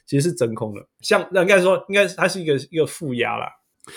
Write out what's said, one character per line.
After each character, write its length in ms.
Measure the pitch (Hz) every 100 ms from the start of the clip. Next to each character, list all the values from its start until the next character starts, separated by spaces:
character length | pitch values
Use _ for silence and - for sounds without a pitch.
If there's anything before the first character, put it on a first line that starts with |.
| -
其 140 | 139
实 100 | 170
是 60 | -
真 180 | 113
空 180 | 110 107 104
的， 100 | - _
像， 280 | - 202 -
应 140 | 185 180
该 120 | 196
说， 240 | 185 180 -
应 60 | 202
该 100 | 185
它 220 | 170 180
是 120 | 190
一 60 | 160
个， 80 | 135 143
一 80 | 160
个 80 | 139
负 300 | - 151 120
压 220 | 113 110
啦。 120 | - - _ _ -